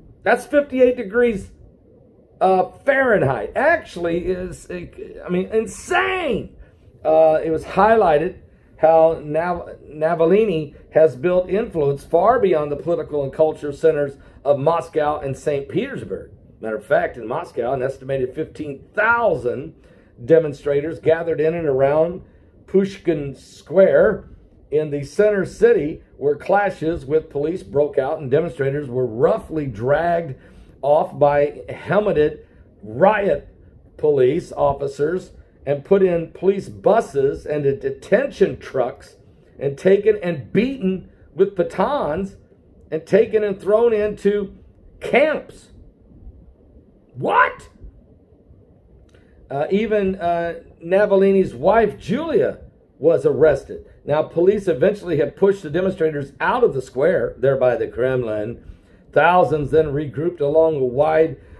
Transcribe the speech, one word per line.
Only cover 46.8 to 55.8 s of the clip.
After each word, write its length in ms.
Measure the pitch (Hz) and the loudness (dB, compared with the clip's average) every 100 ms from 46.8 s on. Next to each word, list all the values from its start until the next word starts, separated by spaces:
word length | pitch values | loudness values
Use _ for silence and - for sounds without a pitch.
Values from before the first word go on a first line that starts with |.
| _ _ _ | _ _ _
What? 540 | 123 220 440 508 - - - - - _ _ _ _ _ - _ _ _ _ _ _ _ _ - | -8 -2 0 0 -2 -20 -20 -20 -20 _ _ _ _ _ -20 _ _ _ _ _ _ _ _ -10
Uh, 160 | 139 151 | -6 -2
even, 440 | 202 220 214 190 | 0 0 0 0
uh, 460 | 190 170 170 170 165 - - | -2 -2 -2 -4 -8 -16 -14
Navalny's 720 | 165 190 208 196 196 196 185 | -2 2 4 4 4 4 0
wife, 440 | 120 160 220 208 - | 0 2 4 2 -2
Julia, 640 | - 247 330 233 117 - - _ _ - | -4 -4 0 0 0 -4 -18 _ _ -2
was 280 | 143 151 151 | 2 2 2
arrested. 580 | 123 151 135 - 95 - - | 4 4 2 -4 -16 -18 -12
Now, 180 | - 151 | -4 -2
police 460 | - 165 180 220 190 | 0 2 2 2 0
eventually 500 | 139 185 202 175 151 | 0 0 0 -4 -2
had 180 | 151 - | -2 0
pushed 260 | 196 196 | 0 0
the 80 | 156 | -4
demonstrators 640 | 160 | -4